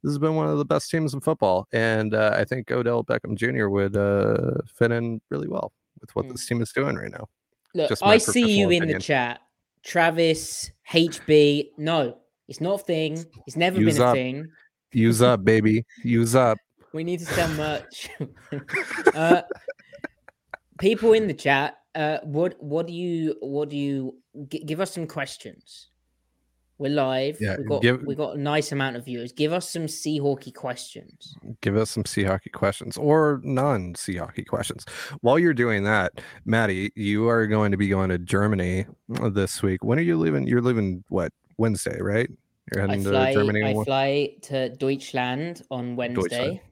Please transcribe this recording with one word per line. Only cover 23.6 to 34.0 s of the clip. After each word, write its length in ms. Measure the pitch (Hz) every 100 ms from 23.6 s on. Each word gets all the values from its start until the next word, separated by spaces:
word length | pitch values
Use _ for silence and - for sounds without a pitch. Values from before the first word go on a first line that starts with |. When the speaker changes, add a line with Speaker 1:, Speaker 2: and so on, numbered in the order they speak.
| 147
Speaker 2:
do 80 | 143
you, 380 | 143 139 131 - _ 143 139
g-, 160 | 156
give 160 | 151 156
us 140 | 190
some 140 | 180 160
questions. 800 | 151 139 - - - _ - - _ _ _ _ _ _ _ _ _
We're 120 | 143
live. 480 | 147 131 131 139 156
Speaker 1:
Yeah, 180 | 104 95
Speaker 2:
We've 100 | 107
got, 120 | -
Speaker 1:
give 180 | 117 127 143
Speaker 2:
we've 100 | 139
got 180 | 147 147
a 40 |
nice 300 | 143 151 147
amount 240 | 139 135 120
of 100 | 127
viewers. 260 | 123 123
Give 220 | - 151
us 160 | 180 180
some 140 | 170 156
Seahawky 680 | - 151 151 143 135 127
questions. 840 | - 131 123 - - - _ - - - 113
Speaker 1:
Give 160 | 107 101
us 140 | 110
some 120 | -
Seahawky 480 | - - 98 95 -
questions 460 | - 98 - - -
or 420 | 147 156 151 139
non-Seahawky 1040 | 139 131 143 113 90 87